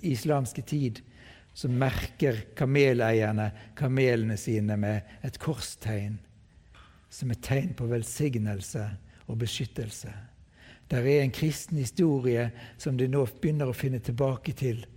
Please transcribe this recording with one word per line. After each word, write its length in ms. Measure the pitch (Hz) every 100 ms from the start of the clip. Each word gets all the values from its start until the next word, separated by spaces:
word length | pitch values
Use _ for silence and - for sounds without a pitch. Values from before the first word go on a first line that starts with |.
| 175
islamske 520 | 120 151 143 123 -
tid, 380 | - 151 127 110 - - - - -
så 160 | - 131
merker 720 | 123 131 - - - 143 110 - -
kameleierne 920 | 135 143 139 120 113 113 107 107 107 - - -
kamelene 580 | 135 131 127 117 110 104
sine 400 | - 110 104 104
med 480 | 104 104 - -
et 140 | 127 -
korstegn, 800 | - 120 - - 107 107 104 107 - - - - - - - - _
som 200 | - 127
et 100 | 110
tegn 300 | - 135 180 127
på 80 | 117
velsignelse 920 | 120 113 - 147 117 107 98 - - 104 95 - - -
og 120 | 113
beskyttelse. 720 | 117 - 120 - 107 - 104 101 - - - _ - - -
Der 120 | 123
er 200 | 127 143
en 120 | 135
kristen 440 | - 156 - - 156
historie 720 | 123 - 165 139 123 117 117 - - -
som 200 | 147 127
de 100 | 131
nå 140 | 139 123 -
begynner 320 | 156 151 131
å 20 |
finne 240 | 117 135 123
tilbake 480 | - 120 135 127 -
til. 300 | - 131 117 -